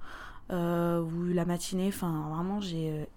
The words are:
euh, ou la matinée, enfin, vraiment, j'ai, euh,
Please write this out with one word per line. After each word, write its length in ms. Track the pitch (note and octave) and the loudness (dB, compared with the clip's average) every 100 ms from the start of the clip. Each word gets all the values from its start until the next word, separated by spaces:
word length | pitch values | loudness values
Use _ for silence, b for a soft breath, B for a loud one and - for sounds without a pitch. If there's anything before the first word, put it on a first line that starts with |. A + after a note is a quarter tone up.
| B B B B - | B B B B -4
euh, 500 | F#3 E3+ E3+ E3+ E3+ | 0 2 4 4 2
ou 320 | E3 E3 F3 | 2 0 2
la 100 | F3+ | 2
matinée, 440 | E3+ F3 - F#3+ F#3+ | 2 0 0 0 0
enfin, 420 | G3 F3+ D#3 D3+ | 0 0 0 -2
vraiment, 280 | D#3 F#3 G#3 | -2 0 -2
j'ai, 300 | G3 E3 D#3+ | -2 -2 -2
euh, 140 | D3+ D3 | -2 -6